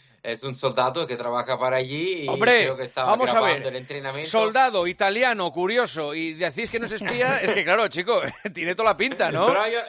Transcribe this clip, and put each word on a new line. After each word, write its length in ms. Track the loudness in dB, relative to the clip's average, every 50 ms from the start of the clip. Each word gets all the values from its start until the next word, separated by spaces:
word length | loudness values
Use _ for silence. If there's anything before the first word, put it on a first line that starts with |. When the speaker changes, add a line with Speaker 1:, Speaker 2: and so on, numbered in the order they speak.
| _ _ _ _
Speaker 1:
es 220 | -8 -8 -8 -6 -8
un 120 | -10 -6
soldado 520 | -4 -2 0 2 2 0 0 0 -2 -4
que 80 | -4 -4
trabaja 420 | -6 -4 -4 -2 -2 -2 -2 -2
para 200 | 0 0 0 0
allí 460 | 0 0 -2 -4 -4 -4 -4 -4 -4 -4
y 40 |
Speaker 2:
Hombre, 360 | -4 -2 2 4 4 6 4 4
Speaker 1:
creo 140 | 2 -2
que 60 | -4 -6
estaba 260 | -6 -4 -2 2 2
Speaker 2:
vamos 180 | 2 2 2 2
a 40 | 2
ver. 60 | 4 4
Speaker 1:
grabando 260 | 2 2 0 -2 -4
el 60 | -6
entrenamiento. 520 | -6 -8 -10 -10 -8 -8 -8 -8 -6 -4 0
Speaker 2:
Soldado, 560 | 2 2 2 4 4 4 4 4 4 0 0
italiano, 640 | 0 0 0 2 2 2 2 2 2 2 0 -2 -2 -2
curioso, 600 | 0 0 2 2 2 0 0 -2 -4 -4 -4 -4
y 200 | -4 -4 -6 -4
decís 360 | -2 -4 -2 -2 -4 -6 -4
que 100 | -4 -6
no 60 | -4
es 60 | -6
espía, 460 | -6 -6 -4 -2 0 0 2 2 2 2
es 100 | 0 0 0
que 100 | 2 2
claro, 240 | 4 4 4 2
chico, 320 | 0 -2 -2 -2 0 0 0
<laughs> 320 | 0 -2 -6 -8 -10 -10 -8
tiene 220 | -6 -4 -4 -2
toda 140 | 2 2 2
la 60 | 2
pinta, 340 | 2 0 -2 0 0 0 0
¿no? 160 | 2 2 4
Speaker 1:
Pero 200 | 4 4 4 2 0
yo, 100 | -2 -4 -4